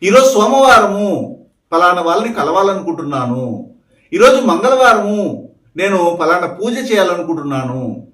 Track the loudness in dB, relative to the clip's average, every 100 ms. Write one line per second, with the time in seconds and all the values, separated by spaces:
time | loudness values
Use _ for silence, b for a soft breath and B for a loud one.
0 | 2 4 4 4 2 4 6 6 4 0
1 | -2 -4 -6 -14 _ _ _ 0 2 2
2 | 0 -2 -2 -4 -2 0 0 -2 -6 -8
3 | -6 -6 -4 -6 -6 -10 -14 _ _ _
4 | _ 4 4 4 2 0 2 4 4 2
5 | 0 -4 -4 -8 -14 _ _ -6 -2 0
6 | 0 0 0 0 -2 -6 -6 -6 -2 0
7 | 0 -2 -6 -6 -6 -6 -6 -8 -8 -10
8 | -16